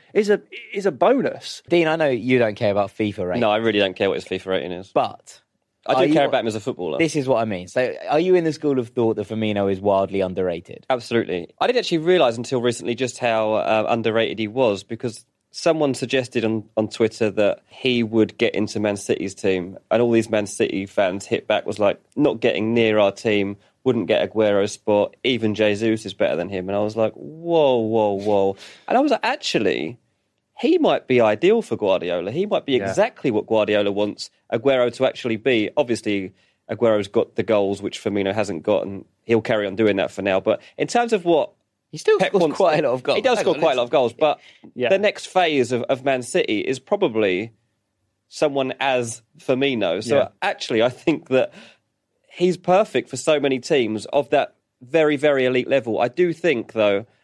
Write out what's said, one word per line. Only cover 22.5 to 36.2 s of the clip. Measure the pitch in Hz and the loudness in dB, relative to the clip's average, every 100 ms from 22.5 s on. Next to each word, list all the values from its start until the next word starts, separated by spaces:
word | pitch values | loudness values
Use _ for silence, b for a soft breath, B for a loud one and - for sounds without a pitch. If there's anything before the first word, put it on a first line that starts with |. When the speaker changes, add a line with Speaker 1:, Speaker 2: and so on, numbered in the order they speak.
| 82 110 | 0 0
Speaker 3:
near | 120 110 107 | 2 2 4
our | 101 | 2
team, | 98 117 104 98 101 b b | 0 -2 0 -2 -6 b b
wouldn't | 131 127 82 | -2 0 0
get | - 98 | 0 0
Aguero's | 107 107 101 101 | 0 2 2 0
spot, | - - 104 98 - | -4 0 2 0 -2
even | 123 120 110 101 | -4 -2 -2 0
Jesus | 107 101 113 110 98 | 0 2 0 -2 -4
is | |
better | - 90 76 | -4 -2 -2
than | 87 | -4
him." | 95 92 | -6 -4
And | 101 | -4
I | |
was | 107 113 | -4 -2
like, | 110 | -4
"Whoa, | - - 160 170 165 143 123 | -4 -16 -12 -2 2 4 2
whoa, | 110 113 107 98 | 0 0 0 0
whoa." | 104 101 98 98 B B B | 0 2 2 -2 B B B
And | 247 | 0
I | |
was | 294 | 2
like, | 226 | 0
"Actually, | 220 294 - - 98 62 76 123 _ _ _ _ _ - | -2 -4 -4 0 0 -2 -6 -10 _ _ _ _ _ -4
he | 262 349 | 0 2
might | 240 143 - | 2 0 2
be | 123 | 4
ideal | 110 107 175 226 | 4 4 2 2
for | - 110 | 0 -2
Guardiola. | 104 90 85 87 92 | 0 0 0 -4 -4
He | 143 208 | -4 -4
might | 190 | -4
be | - | 0
Speaker 1:
Yeah. | 127 95 | -2 0
Speaker 3:
exactly | 95 226 - 147 | 0 0 0 -2
what | 107 - | -2 0
Guardiola | 110 104 104 101 | 0 2 2 0
wants | 98 104 - - _ _ | -2 -4 -4 -16 _ _
Aguero | 117 135 131 123 | -2 0 2 0
to | - | 0
actually | 131 - 123 110 | -2 -2 -4 -2
be." | 135 117 104 - | 0 0 0 -2
Obviously, | 120 110 110 101 | -2 -2 -2 -4